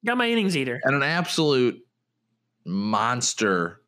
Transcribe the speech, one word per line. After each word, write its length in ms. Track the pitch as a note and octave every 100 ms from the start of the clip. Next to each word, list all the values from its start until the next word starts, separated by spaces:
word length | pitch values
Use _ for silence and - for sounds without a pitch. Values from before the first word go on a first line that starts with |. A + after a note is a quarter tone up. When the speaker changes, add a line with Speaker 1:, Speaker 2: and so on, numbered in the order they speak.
Speaker 1:
Got 140 | A3 B3
my 100 | A#3
innings 280 | A#3 G3 E3
eater. 240 | C3 A#2+
Speaker 2:
And 120 | C3
an 80 | C#3
absolute 760 | C#3 E3+ E3+ - D#3 C3+ B2 - - _ _ _ _ _ _ _ -
monster 1120 | F#2+ G#2 G#2+ A2+ B2 - - G#2+ F#2 E2+ -